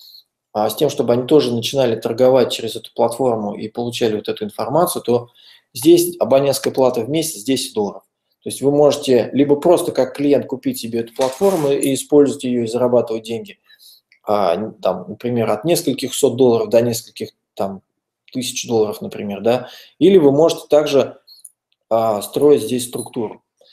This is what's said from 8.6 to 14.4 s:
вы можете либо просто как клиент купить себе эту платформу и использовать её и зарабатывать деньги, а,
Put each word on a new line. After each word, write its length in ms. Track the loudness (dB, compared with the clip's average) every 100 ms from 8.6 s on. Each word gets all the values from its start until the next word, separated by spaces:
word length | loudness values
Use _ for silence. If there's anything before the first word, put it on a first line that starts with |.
вы 80 | 0
можете 600 | 4 4 2 2 2 2
либо 240 | 0 2 2
просто 340 | 4 2 2
как 240 | -2 -4
клиент 320 | -2 0 0 0
купить 320 | -6 -6 -6
себе 220 | -6 -6
эту 140 | -8
платформу 580 | -4 -4 0 0 2 0
и 220 | 0 0
использовать 500 | -2 2 4 4 2
её 180 | -4 -2
и 60 | -2
зарабатывать 560 | -2 2 2 0 -6
деньги, 340 | -6 -10 -12 -20 _ _ -20 _ _ _
а, 320 | -4 0